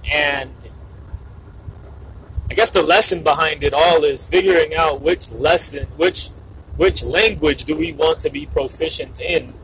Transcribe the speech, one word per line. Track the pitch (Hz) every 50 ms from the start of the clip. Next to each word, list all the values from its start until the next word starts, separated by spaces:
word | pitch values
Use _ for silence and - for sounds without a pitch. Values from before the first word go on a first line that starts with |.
| - -
And | 147 151 147 143 143 139 131 131 - - - - - - - - - - - - - - - - - - - - - - - - - - - - - - - - - - - - - - - -
I | -
guess | 196 226 -
the | - 190
lesson | 156 156 170 208 214 - 185 170 147
behind | 151 143 151 160 156 151 143 143
it | 143 139
all | 143 160 175 170 160 151
is | 147 139 131 -
figuring | - 165 185 185 190 180 165 156 151 156
out | 165 165 156 143 135
which | 139 160 175 - - -
lesson, | 113 117 131 151 175 170 - - 147 139 - - -
which, | 143 165 185 - - - - - - - - - - - - -
which | - 170 190 185 - -
language | 120 143 180 220 220 202 151 156 151 139 139 -
do | - 156
we | 156 165 170 151
want | 143 156 160 160 -
to | - 147
be | 139 143 147
proficient | - - 151 135 127 - - 165 160 - - 143 127 - -
in? | 131 175 175 156 - - - -